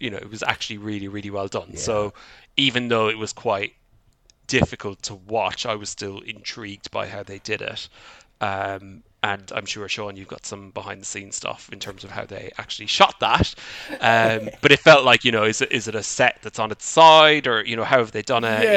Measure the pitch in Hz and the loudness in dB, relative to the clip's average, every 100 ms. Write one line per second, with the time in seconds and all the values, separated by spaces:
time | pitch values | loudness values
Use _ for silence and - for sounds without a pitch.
0 | 123 98 104 107 - - - 107 107 104 | -10 -10 -12 -8 -6 -4 -6 -10 -8 -8
1 | 98 104 101 101 98 104 - - - 107 | -8 -10 -10 -8 -8 -8 -10 -8 -4 -2
2 | 104 - - - _ - 139 120 120 117 | -4 -8 -20 -20 _ -2 0 0 0 0
3 | 107 110 107 - 120 101 104 _ _ _ | 0 -2 -8 -6 -4 -4 -6 _ _ _
4 | _ _ _ _ - 127 - - 104 98 | _ _ _ _ -2 2 2 -2 -12 -10
5 | - 98 92 113 92 - 120 107 101 - | -12 -14 -6 -4 -2 -4 -6 -6 -8 -10
6 | 101 98 - 107 - - 104 101 - 107 | -10 -10 -14 -14 -12 -12 -12 -14 -10 -8
7 | 101 101 98 98 - 104 - - - - | -8 -10 -14 -12 -8 -6 -8 -12 -14 -20
8 | - - _ - 107 98 98 95 98 90 | -20 -20 _ -8 -6 -4 -6 -8 -14 -20
9 | _ _ 107 98 95 113 101 107 98 - | _ _ -4 -4 -8 -10 -8 -10 -8 -8
10 | 104 98 95 - - 101 98 101 98 98 | -8 -12 -16 -14 -14 -14 -14 -14 -12 -12
11 | 98 101 98 - - - - 98 101 98 | -12 -12 -12 -10 -10 -10 -14 -14 -14 -14
12 | 98 104 107 98 98 - 107 - 107 - | -14 -12 -12 -12 -14 -14 -12 -10 -2 2
13 | - - 110 139 - - - - - - | 2 2 0 2 0 -4 -16 -16 -12 -2
14 | 117 113 113 110 110 - 147 139 165 147 | 2 4 4 0 -6 0 4 6 8 8
15 | 127 120 123 113 107 110 135 127 107 107 | 8 6 4 2 2 0 -2 -2 -4 -6
16 | 101 - 123 - 110 - 107 104 - - | -4 2 2 0 -8 -6 -6 -6 0 8
17 | 160 156 156 151 135 113 104 113 104 135 | 10 10 8 6 2 0 -2 -4 2 2
18 | 110 110 - 120 117 107 107 | 2 -4 -2 0 0 2 4